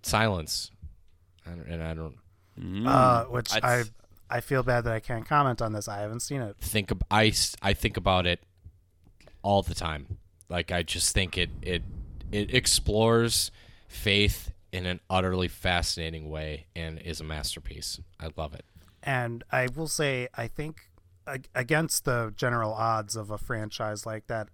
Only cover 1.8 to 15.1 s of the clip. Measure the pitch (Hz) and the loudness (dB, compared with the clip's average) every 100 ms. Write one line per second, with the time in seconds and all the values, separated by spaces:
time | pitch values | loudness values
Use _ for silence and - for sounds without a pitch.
1.8 | 80 80 80 64 - _ _ - 85 95 | -4 -6 -8 -12 -20 _ _ -12 -6 -2
2.8 | 120 127 127 120 117 123 117 - 127 123 | 4 6 8 6 2 -4 0 2 4 2
3.8 | 113 - - - - 120 - 135 123 120 | 0 -8 -20 -20 -6 -6 0 0 2 2
4.8 | 117 113 - 117 110 147 139 120 113 107 | 0 -4 -4 -6 2 4 4 2 -2 -2
5.8 | 101 101 104 117 - 139 110 - - 107 | -6 -6 -6 -6 -6 -4 -6 -6 0 0
6.8 | 92 101 - 110 110 - - - 98 98 | 0 -2 2 6 6 4 0 0 0 2
7.8 | 113 - 92 92 87 85 _ _ - - | 0 0 2 4 4 0 _ _ -20 -20
8.8 | _ _ - - - - 98 101 90 85 | _ _ -20 -20 -20 -8 2 2 2 -4
9.8 | 82 78 69 - - _ - 87 - 87 | -4 -4 -8 -12 -12 _ -6 -4 0 0
10.8 | 87 87 - - 92 - 87 - 90 87 | 0 0 2 2 0 0 -2 -2 -2 -2
11.8 | - - - - - 104 104 127 - - | -4 -10 -10 -10 -4 -2 2 2 4 2
12.8 | - 107 113 117 117 - - - - - | 4 4 6 6 4 2 -2 -6 -20 -20
13.8 | - - 107 101 104 - - - - 92 | -16 -4 2 6 4 2 -6 -14 -8 -4
14.8 | 90 90 _ | -4 -6 _